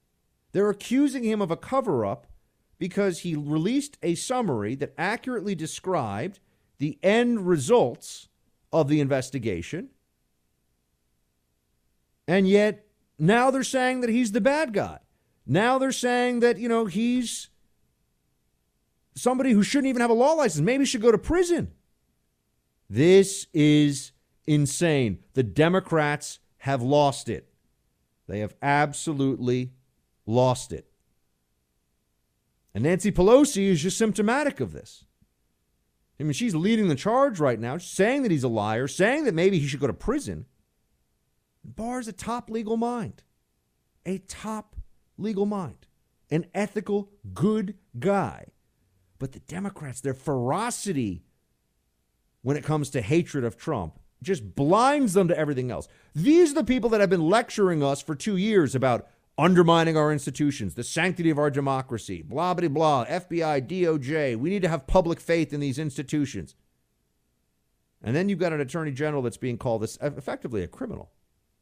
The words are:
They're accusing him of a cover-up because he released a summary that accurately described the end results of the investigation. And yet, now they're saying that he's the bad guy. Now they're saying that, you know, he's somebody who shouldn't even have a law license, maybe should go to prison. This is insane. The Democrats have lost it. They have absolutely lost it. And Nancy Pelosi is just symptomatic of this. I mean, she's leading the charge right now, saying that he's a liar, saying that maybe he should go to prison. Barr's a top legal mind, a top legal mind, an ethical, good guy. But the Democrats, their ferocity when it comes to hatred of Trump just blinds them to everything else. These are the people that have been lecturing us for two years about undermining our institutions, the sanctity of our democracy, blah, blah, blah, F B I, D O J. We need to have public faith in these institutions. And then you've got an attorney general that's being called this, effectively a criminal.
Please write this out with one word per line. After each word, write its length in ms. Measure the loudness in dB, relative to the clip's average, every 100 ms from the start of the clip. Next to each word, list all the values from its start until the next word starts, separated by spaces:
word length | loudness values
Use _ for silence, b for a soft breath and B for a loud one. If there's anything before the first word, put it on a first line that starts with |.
| _ _ _ _ _
They're 180 | -2 0
accusing 540 | -2 -2 2 2 0
him 180 | -2 -2
of 100 | -2
a 60 | -4
cover-up 680 | -2 -2 0 0 0 -4 -10 -20 _ _ _ -8
because 420 | -6 -2 -2 -2
he 160 | -6 -6
released 640 | -2 -2 0 -2 -4 -6
a 120 | -4 -4
summary 600 | -2 -2 -2 -2 -4 -6
that 180 | -8 -4
accurately 580 | -4 -4 -6 -6 -6 -6
described 840 | -8 -10 -4 -2 -2 -4 -8 -10 _ _ _ -6
the 200 | -6 0
end 460 | 2 4 2 0 2
results 800 | 0 4 4 4 -2 -16 -20 -20 _ _ _ -2
of 180 | 0 2
the 100 | 2
investigation. 880 | 2 0 -2 -6 -4 -4 -6 -10 -12 _ _ _ _ _ _ _ _ _ _ _ _ _ _ _ _ _ _ _ _ _ _ _ 0
And 200 | 2 4
yet, 380 | 4 4 -2 _ _ _ 0
now 340 | 4 4 4
they're 120 | 2
saying 380 | 0 0 0 0
that 80 | 0
he's 220 | 0 0
the 100 | 0
bad 300 | 2 0 -2
guy. 280 | -4 -6 -10 _ _ _ _ 0
Now 320 | 2 2 2
they're 140 | 0
saying 500 | -2 -2 0 0 2
that, 160 | 2 2
you 120 | 0
know, 160 | 0 0
he's 640 | -2 0 -2 -4 -8 -14 _ _ _ _ _ _ _ _ _ _ _ _ _ _ _ _ -4
somebody 360 | -2 0 2
who 120 | 4
shouldn't 260 | 4 2 0
even 100 | 0
have 100 | 2
a 40 |
law 200 | 4 4
license, 300 | 4 0 0
maybe 220 | 0 2 0
should 160 | 2
go 100 | 4
to 60 | 4
prison. 540 | 2 0 2 0 -2 -12 _ _ _ _ _ _ _ _ _ _ -6
This 580 | 2 6 8 6 -2 -4
is 600 | 2 4 6 4 0 -10 _ _ _ 0
insane. 720 | 2 2 0 2 2 0 -4 _
The 100 | -2
Democrats 960 | 0 2 4 4 2 0 0 -2 -8 -16 _ _
have 220 | -4 -2
lost 460 | 2 4 4 0 -8
it. 220 | -8 _ _ _ _ _ _ _ _ -10
They 120 | -6
have 160 | -6 -4
absolutely 1120 | 0 2 0 -2 -6 -2 0 0 -2 -2 -4 -12 _ _ _ _ -2
lost 460 | 2 2 0 -6
it. 140 | -14 -14 _ _ _ _ _ _ _ _ _ _ _ _ _ _ _ _ _ _
And 100 | -2 0
Nancy 260 | 0 0
Pelosi 560 | 4 6 6 6 2 2
is 140 | 2
just 160 | 0 0
symptomatic 640 | -2 0 0 0 -2 -4
of 100 | -8
this. 320 | -8 -18 -20 _ _ _ _ _ _ _ _ _ _ _ -8
I 40 |
mean, 100 | -4
she's 220 | -2 -2 0
leading 320 | 2 4 2
the 80 | 0
charge 440 | 2 2 2 2
right 200 | 0 0
now, 180 | -4 -8
saying 440 | -6 0 2 2
that 100 | 0
he's 120 | 0
a 60 | 0
liar, 380 | 0 0 -2 -2
saying 380 | 2 2 2 0
that 80 |
maybe 260 | 2 2 2
he 80 | -2
should 120 | -2
go 80 | -4
to 60 |
prison. 520 | -4 -4 -4 -4 -10 -14 _ _ _ _ _ _ _ _ _ _ _
Barr's 440 | -20 -10 -6 -6 -8
a 60 |
top 360 | -10 -8 -8 -6
legal 280 | -6 -4 -2
mind, 460 | -2 -4 -8 -12 _ _ _ _ _ _ _ _ -8
a 140 | -8
top 560 | -10 -14 -10 -10 -12 -16 -16 _ _ -10
legal 280 | -6 -2 -2
mind, 420 | -2 -8 -12 _ _ _ _ -4
an 160 | -4 -4
ethical, 560 | -6 -4 -6 -4 -4 -4 _ -12
good 420 | -2 0 0 -4 -10 _ -4
guy. 480 | 0 0 0 -6 -18 _ _ _ _ _ _ -12
But 160 | -12
the 60 | -12
Democrats, 600 | -12 -10 -10 -10 -14 -8
their 140 | -6
ferocity 1080 | -6 -2 -2 0 -2 -4 -6 -4 -2 -4 -6 _ _ _ _ _ _ _ _ _ _ _ _
when 140 | -4 -4
it 80 |
comes 260 | -2 -4 -2
to 100 | -6
hatred 420 | 0 0 0 -4
of 140 | -6 -6
Trump 420 | -6 -6 -6 -12 _ -14
just 320 | -6 -6 -6 -2
blinds 580 | 2 4 4 2 2
them 140 | 2 2
to 100 | 2
everything 340 | -2 -2 -4
else. 180 | -6 -10 b b -2
These 360 | 4 6 6
are 40 | 2
the 80 |
people 260 | 0 0 2
that 100 | 2
have 80 | 4
been 180 | 4 4
lecturing 560 | 2 2 0 2 2
us 180 | 0 -2
for 140 | -6 -6
two 220 | -2 0
years 380 | 2 4 2 2
about 320 | 0 0 -4 b b 2
undermining 600 | 6 8 8 6 4 2
our 140 | 2
institutions, 640 | 0 -4 -2 -2 -2 -6 -6
the 80 |
sanctity 460 | -6 -2 -2 0 0
of 80 | 2
our 140 | 0
democracy, 720 | 0 -2 -2 -4 -10 -8 -12
blah, 320 | -8 -4 -2
blah, 160 | 0 0
blah, 360 | 2 2 2 0
F 200 | -6 -6
B 160 | -4
I, 160 | -2 -2
D 260 | -2 -2 0
O 100 | 0
J. 380 | -2 -2 -2 -2
We 140 | -2
need 120 | 0
to 80 | -2
have 180 | -2 2
public 320 | 2 2 -2
faith 340 | -2 0 0
in 60 | -4
these 200 | -4 -4
institutions. 760 | -6 -8 -6 -4 -4 -6 -14 _ _ _ _ _ _ _ _ _ _ _ _ _ _ _
And 140 | -2 0
then 140 | 0
you've 100 | 0
got 140 | -2
an 80 | -2
attorney 300 | -4 -6 -6
general 300 | -4 -4 -2
that's 160 | -4 -4
being 200 | -8 -4
called 240 | -4 -4
this, 160 | -6 -6
effectively 640 | -8 -8 -10 -10 -6 -6
a 40 | -8
criminal. 440 | -10 -12 -12 -18 _ _ _ _ _